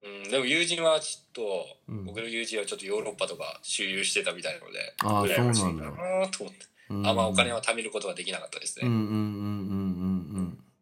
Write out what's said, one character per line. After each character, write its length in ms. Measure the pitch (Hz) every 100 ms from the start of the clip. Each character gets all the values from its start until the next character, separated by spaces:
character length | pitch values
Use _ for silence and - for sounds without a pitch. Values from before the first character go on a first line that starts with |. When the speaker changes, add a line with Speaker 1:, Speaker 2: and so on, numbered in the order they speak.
Speaker 1:
う 40 | -
ん、 220 | 98 98
で 80 | 131
も 60 |
友 200 | 127 156
人 200 | 170 170
は 160 | 165 156
ち 200 | - -
ょ 60 | _
っ 60 |
と、 340 | - 110 92 80 - -
Speaker 2:
う 40 |
ん。 120 | 110
Speaker 1:
僕 160 | 95 101
の 80 | 113
友 160 | 113
人 160 | 113 110
は 40 |
ち 100 | 98
ょ 20 | 104
っ 20 |
と 80 | 95
ヨ 120 | 104
ー 20 |
ロ 80 | 98
ッ 60 | -
パ 100 | 95
と 100 | 85
か 220 | 76 80
周 180 | - -
遊 200 | 101 92
し 100 | 101
て 80 | -
た 100 | -
み 80 | 87
た 120 | 82
い 80 | 78
な 40 |
の 60 | -
で、 240 | - - -
Speaker 2:
あ 200 | 104 104
ー、 120 | 101
Speaker 1:
羨 100 | 113
ま 80 | 120
し 80 | 113
い 20 | 95
な 160 | 80 76
と 0 |
思 340 | 101 180 190
っ 60 | 190
て。 60 | -
Speaker 2:
そ 80 |
う 20 | 196
な 60 |
ん 0 |
だ。 140 | - - _ -
う 60 |
ん。 120 | 104 101
Speaker 1:
あ 40 |
ん 40 | 104
ま 100 | 110
お 80 |
金 180 | 98 120
は 80 | 117
貯 140 | 110
め 80 | 113
る 80 | 110
こ 80 | 104
と 80 | 98
は 80 |
で 100 | 87
き 60 | 87
な 80 | 90
か 80 | 80
っ 40 |
た 100 | -
で 60 | -
す 120 | -
ね。 80 | 123
Speaker 2:
う 40 |
ん 20 |
う 40 | 117
ん 40 |
う 20 |
ん 60 | 107
う 20 |
ん 20 |
う 60 | 107
ん 100 | 104 101 101 104 98 98 98 90 92 92 82 98
う 40 |
ん。 160 | 92 - - _